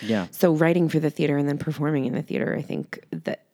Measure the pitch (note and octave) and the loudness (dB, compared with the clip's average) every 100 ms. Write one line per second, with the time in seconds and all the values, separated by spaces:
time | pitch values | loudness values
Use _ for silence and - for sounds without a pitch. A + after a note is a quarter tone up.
0 | G#2+ A2 E2+ - - D#3 E3 F3 D#3+ D#3 | -2 -2 -2 2 2 4 4 4 2 2
1 | D3+ - D3 C#3+ C#3+ C#3+ - D3 D3+ D3+ | 0 0 0 2 0 -2 -4 -2 0 0
2 | C3 A2+ - - - - - - - - | 0 -4 -4 -4 -2 -4 -4 -6 -8 -12
3 | - E3 - - _ | -12 -8 -6 -8 _